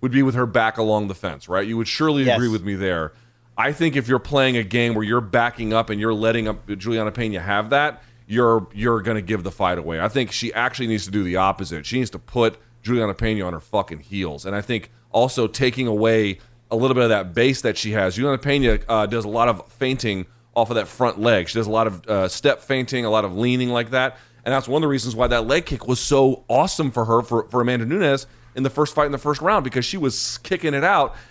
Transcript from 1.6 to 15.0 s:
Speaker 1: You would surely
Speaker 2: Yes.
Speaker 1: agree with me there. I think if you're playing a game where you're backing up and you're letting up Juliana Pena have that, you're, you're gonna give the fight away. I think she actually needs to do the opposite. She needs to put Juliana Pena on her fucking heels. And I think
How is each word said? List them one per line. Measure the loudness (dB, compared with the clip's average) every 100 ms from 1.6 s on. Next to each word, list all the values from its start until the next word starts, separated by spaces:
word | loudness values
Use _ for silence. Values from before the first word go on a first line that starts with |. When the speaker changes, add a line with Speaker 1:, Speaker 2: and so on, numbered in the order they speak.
Speaker 1:
You | 0 -2
would | -4
surely | 0 2 2
Speaker 2:
Yes. | 2 2
Speaker 1:
agree | 2
with | 0
me | -2
there. | -2 -2 -2 -4 -8 _ _ _ -2
I | -2
think | 0 0 0
if | 0
you're | 0
playing | 0 0 2 0
a |
game | 0 0 0
where | 0
you're | 0 -2
backing | 0 0 0 -2 -2
up | 0 0
and | -2
you're | -2
letting | 0 0 0 -2
up | -6 -8
Juliana | -8 -4 -2 -2
Pena | -4 -4 -4
have | -2 -2 2
that, | 2 0 -4 -18 -20 -6
you're, | 2 4 2 0
you're | -4 0 0
gonna | 0 -4
give | -2 -4
the | -4
fight | -2 -2 -2
away. | -4 -4
I | -2
think | -2 -4
she | -4 -6
actually | -2 -2 -2 -2
needs | -2
to | -2
do | -2
the | 0 2
opposite. | 2 0 -6 -10
She | -6 -4
needs | -4
to | -8
put | -8 0 0 0 _ _
Juliana | -2 0 0
Pena | -2 -2 -2
on | -4
her | -8
fucking | -4 -2 -2 -8
heels. | -10 -6 -6 -6 -6
And | -6
I |
think | -4 -6 -6 _